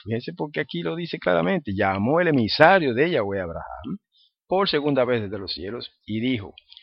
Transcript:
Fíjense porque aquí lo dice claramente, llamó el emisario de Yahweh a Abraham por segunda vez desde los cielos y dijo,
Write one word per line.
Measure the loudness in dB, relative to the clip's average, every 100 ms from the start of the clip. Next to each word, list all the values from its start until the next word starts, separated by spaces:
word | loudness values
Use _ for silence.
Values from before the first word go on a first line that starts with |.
Fíjense | -6 -6 -6
porque | -8 -6 -6
aquí | -6 -6
lo | -6 -6
dice | -6 -4
claramente, | 0 2 2 0 -2
llamó | 0 0 2 2 2
el | 4
emisario | 2 2 6 6 6 4
de | 2 2
Yahweh | 2 -2 -2
a |
Abraham | -4 -6 -10 -12 -10 -12 -12 _ _ _ _
por | 0 2
segunda | 0 2 2 2
vez | 2
desde | -2 -6
los | -8
cielos | -8 -8 -10 -12 -16 -8
y | -4
dijo, | -2 -2 -4 -16 -20 -20